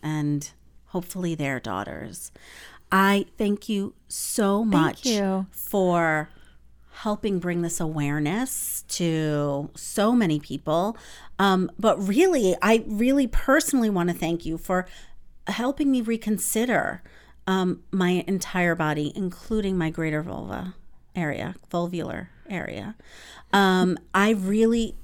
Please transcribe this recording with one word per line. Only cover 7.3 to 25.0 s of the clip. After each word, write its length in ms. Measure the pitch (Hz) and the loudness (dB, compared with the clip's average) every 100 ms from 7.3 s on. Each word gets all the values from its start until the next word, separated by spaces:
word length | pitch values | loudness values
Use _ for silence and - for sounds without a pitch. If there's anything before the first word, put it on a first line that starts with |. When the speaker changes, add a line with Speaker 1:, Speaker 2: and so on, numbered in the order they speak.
| 185 | -2
Speaker 1:
bring 220 | 175 175 | -2 -2
this 180 | 170 - | -2 -2
awareness 1040 | 165 156 143 147 151 196 262 - - - - | -4 -2 -2 0 0 -2 -4 -4 -6 -8 -8
to 840 | - 170 160 156 147 143 143 147 | -2 0 0 0 0 0 -2 -6
so 380 | - - - 208 | -12 -6 0 4
many 260 | 247 196 151 | 4 4 0
people. 580 | - 135 - 160 196 226 - - - - | -2 -8 -2 0 0 -6 -14 -18 -16 0
Um, 280 | 196 185 180 - | 4 4 0 0
but 160 | 214 170 196 | 2 2 2
really, 480 | 202 381 320 190 175 | 4 4 4 2 2
I 220 | 196 226 214 | 4 2 2
really 400 | 208 240 277 262 | 0 2 4 4
personally 640 | - - 277 294 269 226 | 2 4 2 4 2 2
wanna 240 | 190 175 | 2 0
thank 320 | 170 165 170 160 | 0 -2 -2 -4
you 100 | 165 | -8
for 300 | - 185 180 - - - - - - | -2 -2 -2 -12 -18 -18 -18 -14 -8
helping 420 | 196 247 277 285 | -2 -2 0 2
me 100 | 254 | 2
reconsider, 1000 | 220 226 214 208 - 220 247 196 - - - - - - - | 0 -2 0 -2 0 0 2 2 0 -6 -12 -20 -20 -12 -2
um, 320 | 190 185 175 - | 0 0 -2 -4
my 320 | 190 180 180 - | 0 2 2 0
entire 480 | 196 - 185 175 170 | -4 -2 0 0 2
body, 360 | 156 147 147 - | 0 0 -4 -4
including 600 | 190 - - 220 196 185 | -6 -6 -4 -2 0 0
my 140 | 160 | -2
greater 320 | 160 160 151 | -2 -2 -2
vulva 540 | 165 - - 98 180 - - - - - | -4 -8 -8 -8 -8 -12 -18 -20 -12 -4
area, 400 | 160 - - 180 - | -4 -4 -6 -10 -6
vulvular 580 | 175 175 175 156 82 180 - 339 | -4 -2 -4 -6 -8 -12 -18 -10
area. 460 | 185 - - 98 226 - - - - - | -8 -6 -8 -10 -14 -18 -20 -20 -20 2
Um, 460 | 202 196 185 185 170 - | 4 6 4 4 0 -2
I 160 | 190 202 | 2 2
really 640 | 220 185 208 226 233 220 - | 2 0 2 4 4 0 -6